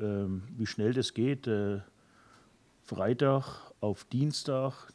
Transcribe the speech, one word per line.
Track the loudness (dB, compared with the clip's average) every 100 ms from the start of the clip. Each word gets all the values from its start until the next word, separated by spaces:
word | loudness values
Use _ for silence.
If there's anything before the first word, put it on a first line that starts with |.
äh, | -2 0 -2 -4 -6 -4
wie | -4
schnell | 2 2
das | 2 0
geht. | 0 0 0 0
Äh, | 0 0 -2 -8 _ _ -20 -20 -20 -20 _ _ _
Freitag | -12 -2 0 4 4 4 0 -10 -18 -4
auf | -2 -2
Dienstag, | -4 0 0 0 -2 0 -2 -4 -14